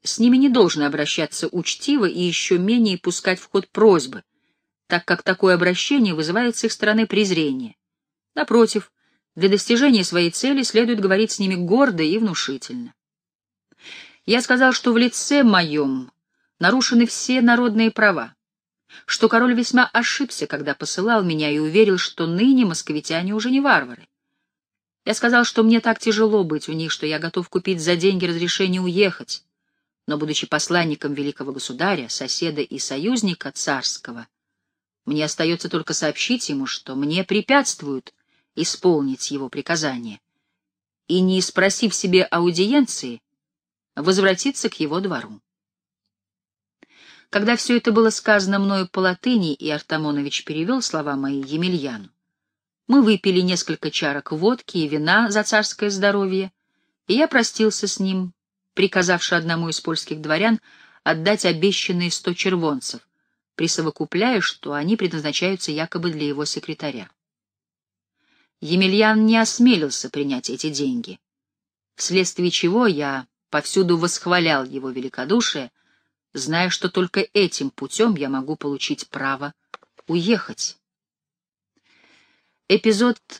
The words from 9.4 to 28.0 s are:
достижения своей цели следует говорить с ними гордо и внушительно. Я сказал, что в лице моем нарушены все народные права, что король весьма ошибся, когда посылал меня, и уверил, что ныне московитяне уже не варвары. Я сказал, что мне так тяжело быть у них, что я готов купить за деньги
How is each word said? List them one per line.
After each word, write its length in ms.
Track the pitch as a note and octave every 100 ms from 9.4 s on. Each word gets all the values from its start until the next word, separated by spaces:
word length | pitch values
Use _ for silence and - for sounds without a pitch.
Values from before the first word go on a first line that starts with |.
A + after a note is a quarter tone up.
| F#3+
достижения 560 | G3 - A#3 C#4+ A3 F3+
своей 260 | F3 E3+
цели 320 | - C4 C#4
следует 380 | A#3+ G#3+ A#3+ A3
говорить 300 | G3 F#3+ A3
с 80 | -
ними 160 | F#3+ F#3
гордо 460 | F3 A#3 C#4 E3+
и 160 | D#3 G#3
внушительно. 760 | A3 D#3+ - C3+ - B2 A#2 - _ _ _ _ _ _ _ _ - - - _ -
Я 160 | A#3
сказал, 300 | A#3 B3 C4
что 220 | B3 B3
в 40 | A3+
лице 460 | B3 - - C#4+
моем 680 | A#3+ F#3 E3 D3+ C#3 C3 B2+ _ _ _ _ -
нарушены 460 | F3 B3+ - A#3 A#3
все 360 | - - B3+
народные 500 | A#3+ A#3+ B3 G#3+ A3+
права, 440 | A3 G#3+ E3 A#2 _ _ _ _ _ _ - -
что 220 | - A3
король 260 | A3+ B3
весьма 360 | A#3+ A#3 B3 A#3+
ошибся, 560 | A#3 A#3+ - C4+ - D3+
когда 280 | C#3+ D3 C#3
посылал 480 | D3+ - G#3+ A3+
меня, 280 | F3+ D#3 D3+
и 80 | D3
уверил, 380 | D#3 F#3 G#3 F3+
что 280 | - - E3
ныне 400 | F3 B3 C4 G#3
московитяне 680 | D#3+ - D3+ - E3 F#3
уже 180 | G#3+ A#3+
не 80 | C4+
варвары. 480 | C#4 F3+ B2 A#2+ - _ _ _ _ _ _ _ _ _
Я 120 | - A3
сказал, 300 | A#3+ A#3+ A#3
что 180 | -
мне 160 | A3 A3+
так 200 | A#3 A3
тяжело 440 | A3+ G#3 A3 G#3+
быть 260 | F3 D3+ -
у 40 |
них, 180 | D#3+ D#3+
что 160 | - D3+
я 100 | D3+
готов 320 | E3+ F#3 F3
купить 320 | F#3 F#3+ F3
за 140 | D#3
деньги 300 | F3